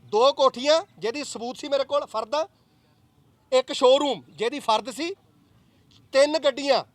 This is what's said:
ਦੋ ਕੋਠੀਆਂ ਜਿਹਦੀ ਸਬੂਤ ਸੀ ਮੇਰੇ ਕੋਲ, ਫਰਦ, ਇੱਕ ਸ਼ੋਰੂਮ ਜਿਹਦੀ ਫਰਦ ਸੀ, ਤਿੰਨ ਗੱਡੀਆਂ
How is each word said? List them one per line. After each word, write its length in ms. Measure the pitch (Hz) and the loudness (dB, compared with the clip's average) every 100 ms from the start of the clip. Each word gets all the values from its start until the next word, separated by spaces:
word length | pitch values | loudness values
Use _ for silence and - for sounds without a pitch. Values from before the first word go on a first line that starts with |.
ਦੋ 300 | - 208 262 | -2 2 2
ਕੋਠੀਆਂ 480 | 285 269 240 277 320 403 _ | 4 0 0 0 0 0 _
ਜਿਹਦੀ 260 | 196 262 | -8 -6
ਸਬੂਤ 340 | 269 226 233 254 | -10 -10 -10 -10
ਸੀ 100 | 294 | -6
ਮੇਰੇ 160 | 277 | -4
ਕੋਲ, 220 | 262 285 269 | -2 -4 -4
ਫਰਦ, 420 | 220 220 285 320 _ _ _ _ _ _ _ _ _ _ | -8 -6 -6 -6 _ _ _ _ _ _ _ _ _ _
ਇੱਕ 200 | 254 254 | -2 -2
ਸ਼ੋਰੂਮ 500 | 294 247 269 285 202 123 | 2 4 4 2 -4 -10
ਜਿਹਦੀ 300 | 147 220 277 | -8 -6 -6
ਫਰਦ 320 | - 220 220 | 0 -2 -2
ਸੀ, 240 | 226 339 392 _ _ _ _ _ _ _ _ _ | -10 -10 -10 _ _ _ _ _ _ _ _ _
ਤਿੰਨ 280 | 269 294 311 | 2 2 2
ਗੱਡੀਆਂ 440 | 285 269 285 240 131 | -2 -2 0 0 0